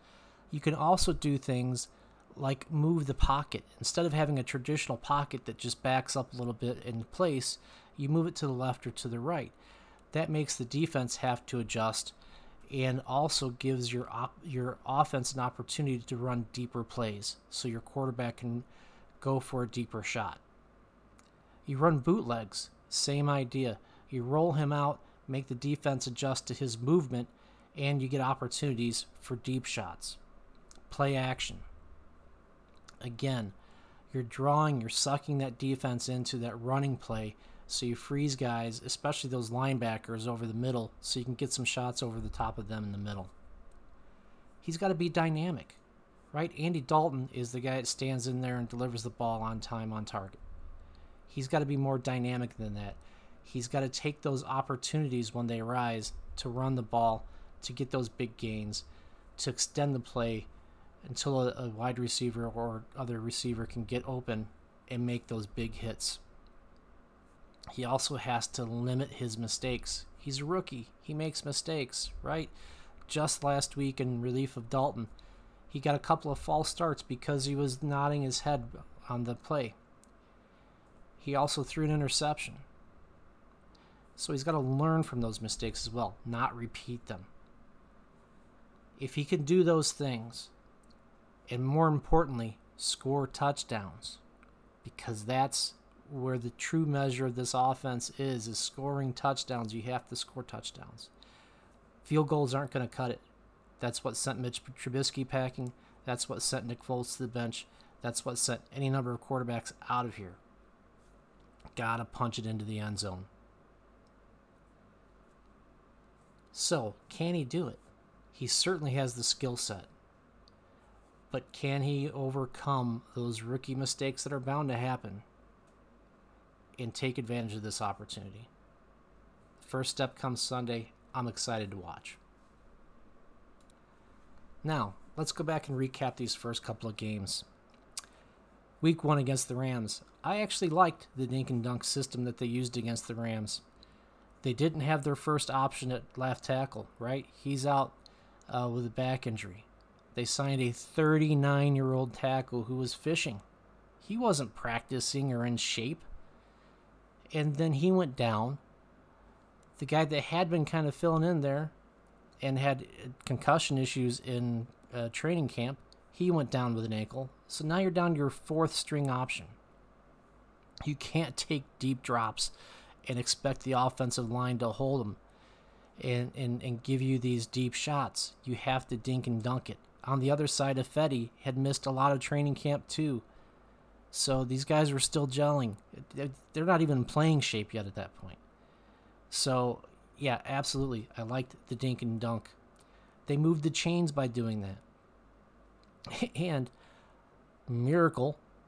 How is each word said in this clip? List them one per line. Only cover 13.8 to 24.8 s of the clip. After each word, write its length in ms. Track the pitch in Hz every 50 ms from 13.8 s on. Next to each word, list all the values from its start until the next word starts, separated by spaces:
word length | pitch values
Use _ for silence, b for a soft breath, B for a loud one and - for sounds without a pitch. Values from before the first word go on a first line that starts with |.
| 123 117
your 180 | 123 123 123 -
op-, 300 | - - 120 - - - -
your 320 | 175 131 127 123 127 - - -
offense 480 | 131 131 143 151 - - 135 123 - 135
an 80 | 131
opportunity 580 | 123 123 - - 117 - - - 147 139 127 120
to 160 | 120 - 131
run 300 | 117 123 127 123 120 113 - -
deeper 320 | 127 123 120 - 120 113
plays 500 | - - 123 117 107 104 104 101 - - - - -
so 180 | - - -
your 140 | 123 113 113
quarterback 560 | - - - 139 135 131 120 120 123 117 -
can 260 | - 123 120 117 120 120 B B B B B B B B B B -
go 220 | - 135 135 131
for 220 | 127 - - 127 123
a 60 | 113
deeper 320 | - 127 117 - - 107
shot. 380 | 101 - - 120 110 - - - - - - - - - - - - - - - - - - - - b b b b b b b b
You 140 | - 139 131
run 200 | 156 170 160 139
bootlegs, 720 | 120 165 185 220 - 117 120 117 110 98 - - - - - - -
same 400 | - - - - 143 143 143 143
idea. 500 | 147 143 139 131 120 - 135 131 120 104 - B B B B B B
You 140 | - 127 120
roll 300 | 127 139 151 165 175 143
him 180 | 151 151 143
out, 300 | 147 147